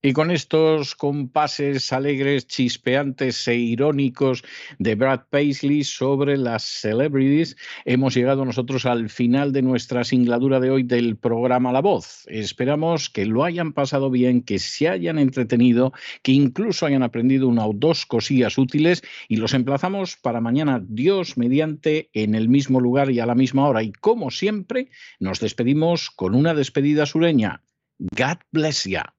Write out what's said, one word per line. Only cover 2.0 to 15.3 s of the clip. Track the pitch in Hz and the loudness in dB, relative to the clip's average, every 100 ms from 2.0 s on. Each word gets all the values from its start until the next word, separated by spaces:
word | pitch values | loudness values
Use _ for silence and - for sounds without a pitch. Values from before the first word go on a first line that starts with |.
| 143 135 139 139 - | -2 0 0 -2 -4
chispeantes | - 123 - - 131 139 131 131 - - | -2 -2 0 -2 0 -2 -2 -4 -2 -2
e | 120 | 0
irónicos | 120 117 147 143 139 127 135 120 - - - - | 0 0 0 2 -2 0 -2 -2 -8 -20 -20 -4
de | 113 | -2
Brad | 107 131 131 _ | 0 0 0 _
Paisley | 143 147 135 139 147 | 0 0 0 0 0
sobre | 139 - 131 139 143 139 | -2 -4 -2 0 0 0
las | 123 113 | -2 -4
celebrities, | - - 110 113 147 135 135 147 165 - - - | -6 -6 -2 0 0 2 2 2 0 -8 -18 -12
hemos | - 123 135 | -2 0 2
llegado | 127 123 139 131 | 2 2 0 0
nosotros | 127 123 131 123 | -4 -4 -2 0
al | 120 110 | -2 -2
final | - 120 131 143 | -2 2 2 2
de | 135 | 0
nuestra | 127 123 - 123 | 0 0 -2 -4
singladura | 117 127 120 120 135 131 | 0 2 2 2 2 2
de | 127 | 2
hoy | 135 | 0
del | 123 120 117 110 | 2 0 0 -2
programa | 117 117 123 123 127 | -2 0 0 2 2
La | 127 | 2
Voz. | 185 135 - - - | 2 0 -4 -20 -12
Esperamos | 110 101 - 127 147 165 165 - | -8 -8 -4 -2 0 0 -2 -4
que | - 101 | -4 0
lo | 113 | 0
hayan | 165 175 165 | 0 -2 -4
pasado | 143 139 139 135 | -2 -2 0 0
bien, | 127 123 123 | 2 2 2
que | 120 104 | 0 -6
se | - - 160 | -4 -2 -2
hayan | 185 170 156 | 0 -2 0
entretenido, | 135 | 0